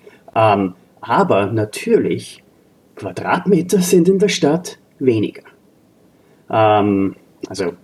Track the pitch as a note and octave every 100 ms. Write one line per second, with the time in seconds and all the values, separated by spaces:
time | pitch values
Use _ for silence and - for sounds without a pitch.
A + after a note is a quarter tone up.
0 | - - - - A2 G2+ F#2+ - _ _
1 | - - F#3+ G2+ G2+ A2 G#2+ - - G#3+
2 | G#2+ E3+ - - _ _ _ _ _ -
3 | G2 - F#2 C#3 F3+ F#3 F3+ G#3 F3+ F#3
4 | E3+ F#3+ G3+ - D3 E3 - - _ -
5 | C3 A2 G2 - - _ _ _ _ _
6 | _ _ _ _ - A2+ A2 G#2+ G2+ G2
7 | G2 - _ _ - F#2+ F2+ -